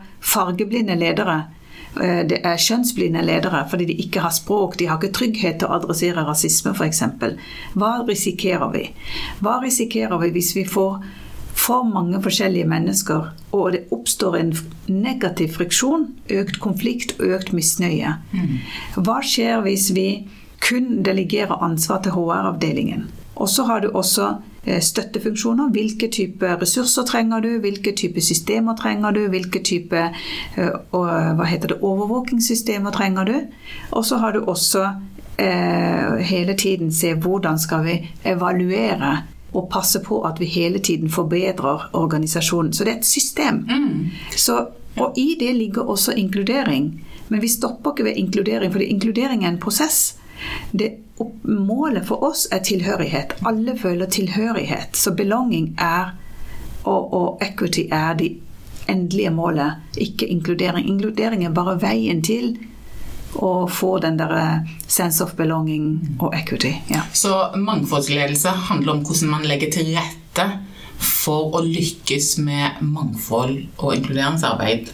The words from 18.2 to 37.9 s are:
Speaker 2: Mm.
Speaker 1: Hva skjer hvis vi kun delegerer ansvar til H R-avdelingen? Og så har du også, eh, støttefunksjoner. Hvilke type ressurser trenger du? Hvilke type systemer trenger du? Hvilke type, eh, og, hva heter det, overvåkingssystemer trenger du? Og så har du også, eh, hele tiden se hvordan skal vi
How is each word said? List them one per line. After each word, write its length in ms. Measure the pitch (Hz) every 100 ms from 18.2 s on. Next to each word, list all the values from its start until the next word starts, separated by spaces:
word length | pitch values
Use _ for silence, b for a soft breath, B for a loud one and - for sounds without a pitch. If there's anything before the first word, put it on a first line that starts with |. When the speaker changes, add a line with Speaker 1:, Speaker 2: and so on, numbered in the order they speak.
| -
Speaker 2:
Mm. 260 | 185 156 127 B B B -
Speaker 1:
Hva 240 | 180 254
skjer 400 | 269 - 233 226
hvis 300 | 196 196 196
vi 140 | 185 190 202 - B B B
kun 460 | - 247 254 214
delegerer 560 | 190 190 175 208 202 -
ansvar 400 | 165 160 - 190
til 140 | 190 175
H 80 |
R-avdelingen? 840 | 170 180 190 165 160 - - - - - -
Og 180 | - 196
så 160 | - 233
har 160 | 220
du 80 | 202
også, 420 | 190 185 - 202 214 B B
eh, 180 | - 180
støttefunksjoner. 920 | 160 - 214 - 220 214 233 233 285
Hvilke 360 | 202 214 214 226
type 360 | 226 180 - 185 175
ressurser 480 | 180 254 247 - 247
trenger 360 | 240 226 226
du? 80 | 226 233
Hvilke 320 | 202 202 202 196
type 260 | 175 170
systemer 540 | 156 160 - 220 226 226
trenger 360 | 220 208 214
du? 160 | 208 208
Hvilke 320 | 185 180 185
type, 340 | - 175 170 170 170 B B B B -
eh, 140 | 175 - -
og, 140 | 180 175 165 165 160
hva 100 | 165
heter 220 | 170 -
det, 120 | -
overvåkingssystemer 1120 | 196 190 208 247 247 240 226 226 226 208 202
trenger 340 | - 196 185 190
du? 100 | 269 311 B B B B
Og 140 | - 226
så 120 | 247
har 120 | 220
du 80 | 208
også, 440 | 220 175 - 196 196 196 - - - -
eh, 800 | 196 180 175 175 175 180 - 226
hele 360 | 175 185 175
tiden 380 | 196 190 185 160
se 220 | 160 175
hvordan 460 | 160 175 196 170 156
skal 240 | 160 160
vi 140 | 160